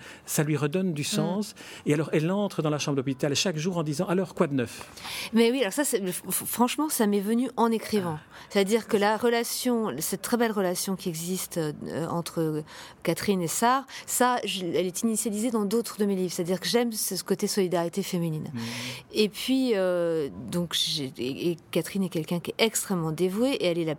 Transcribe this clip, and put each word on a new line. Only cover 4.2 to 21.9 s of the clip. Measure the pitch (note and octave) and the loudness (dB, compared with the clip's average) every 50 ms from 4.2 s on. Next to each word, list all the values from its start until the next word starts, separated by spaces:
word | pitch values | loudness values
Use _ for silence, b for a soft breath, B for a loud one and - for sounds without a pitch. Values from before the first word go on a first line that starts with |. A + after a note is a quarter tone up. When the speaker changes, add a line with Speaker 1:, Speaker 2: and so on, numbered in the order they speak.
| F#3 - - | 0 0 0
Speaker 1:
quoi | - F#3 | 0 0
de | D#3 C#3+ | 2 2
neuf ? » | C3 A#2 G#2+ - - - - - B B B B B B B B | 0 0 -2 -4 -10 -16 -16 -16 B B B B B B B B
Speaker 2:
Mais | A3 A#3 A#3 | 4 4 6
oui, | B3 C#4 | 4 2
alors | B3 F#3+ - | 0 0 0
ça, | - D4 | 0 0
c'est, | - - F3 | 2 0 0
fr-, | G3 F3+ F3 - - E3+ | 0 -2 -4 -4 -6 -4
fr-, | F#3 - - - - | -4 -4 -4 -2 0
franchement, | - A#3+ B3 - - - G#3+ | 2 2 2 2 0 -2 0
ça | - - A3+ | 2 2 2
m'est | G#3 G3+ G#3 | 4 4 2
venu | F#3+ G#3 A3+ A#3 B3+ - - | 2 2 2 2 0 0 0
en | - A3+ A#3 A3+ | 2 2 4 2
écrivant. | G#3+ - - - G#3 F3+ F3 D#3 D3+ | 2 -2 0 0 0 0 0 -4 -6
Speaker 1:
Ah. | - - B B B B | -8 -14 B B B B
Speaker 2:
C'est-à-dire | - G3+ G3 F#3+ A3 A3+ G#3 | 2 2 4 4 4 2 2
que | - - G3+ | 2 2 4
la | G3+ G#3 A3 | 4 4 4
relation, | G#3 - A#3+ A#3 A#3 A#3 - - - - B3 A#3+ A3+ A3 G3 B2 C3+ | 4 2 2 2 2 0 -2 -2 -2 0 2 2 2 2 0 -2 -4
cette | D#3+ - - - | -4 -4 -4 -4
très | - - - | -4 0 2
belle | A3+ A#3+ A3+ G#3 | 2 2 2 2
relation | G#3 F#3+ F3+ F3+ F3 - - F#3+ | 2 2 0 0 0 -2 -2 -4
qui | F3+ - F#3+ | -4 -4 -4
existe, | D#3+ D#3+ E3+ F3 F#3 F3+ - - - | -4 -4 -4 -4 -4 -4 -4 -4 -4
euh, | E3+ D#3+ D3+ D3 - - D#2 E2 B2 D#3+ - | -2 -2 -2 -4 -6 -8 -6 -4 -4 -4 -2
entre | D3 E3+ D#3+ - - E3+ D#3+ D#3 D#3 D3+ D#3 B B B B B B B - | -2 -2 -4 -4 -2 -2 0 0 0 -2 -4 B B B B B B B -2
Catherine | - E3 E3+ - - G3 F#3 | -2 0 0 2 0 2 2
et | F3 D#3 | 2 0
Sarah, | - - A#3 A#3 B3+ C4+ C4 - B B B | 0 2 4 4 4 2 0 -4 B B B
ça, | B - - B3 B3 B3 A#3+ - | B 2 4 4 4 4 2 0
je, | G#3 F#3 F#3+ F#3 | -2 -4 -4 -2
elle | E3+ - D3 F3+ | -2 0 0 0
est | F#3 E3+ - | 0 0 0
initialisée | - A3+ A3 G#3 - A#3+ G3+ G#3 A3 B3+ | 0 0 0 0 0 -2 -2 -2 0 0
dans | A#3 A3 G#3 | 0 0 0
d'autres | G3 G#3 A#3 A3 - - - | 2 0 0 0 -2 -2 0
de | G#3 | 0
mes | G3+ G3+ | 2 2
livres. | F#3 F#3 F3 | 2 0 0
C'est-à-dire | - - F3+ D#3+ F#3+ F3+ | -2 -2 -2 0 0 -2
que | F3+ F3 | 0 2
j'aime | E3+ A#3+ B3 A#3+ A3 | 2 2 2 2 0
ce, | G#3 - - F#3+ | -2 -4 -4 -4
ce | F3 - | -4 -2
côté | - G3 F3+ - | -2 -2 0 0
solidarité | G3 - G#3+ F#3+ F3+ F3 F3 E3+ E3+ - G3+ F#3 | 0 2 2 2 2 2 2 0 0 0 -2 -4
féminine. | - - F3 E3+ E3 D#3 D#3 - - D3+ | -2 0 0 0 0 -2 -2 -4 -6 -6
Speaker 1:
Mm. | B A3+ A#3 A#2+ A#2+ A#2+ B2 A#2+ B B B - | B -6 -6 -6 -6 -8 -8 -10 B B B 0
Speaker 2:
Et | - G#3+ G#3 | 2 2 2
puis, | - - - - C4 C4 C4 B3+ A3+ | 2 -2 -2 0 2 2 4 4 4
euh, | G3 F#3 F#3 F3+ F3 E3+ E3+ E3 D#3+ D3 C3+ F2+ F2+ B2+ - | 4 4 2 2 2 2 2 0 0 -2 -2 -4 -8 -8 -4
donc, | - F3 F3 D#3+ - | -2 -2 -2 0 2
j'ai, | G3 G3 E3+ D#3+ D#3 C#3 C3 D3+ | 2 2 2 0 -2 -4 -6 -4
et, | - A#2 B2+ C#3 - - F3 E3+ | -4 -4 -4 -2 -2 0 -2 -2
et | D3+ - - | -2 -4 -4
Catherine | - F#3+ F#3+ - | -2 -2 -2 0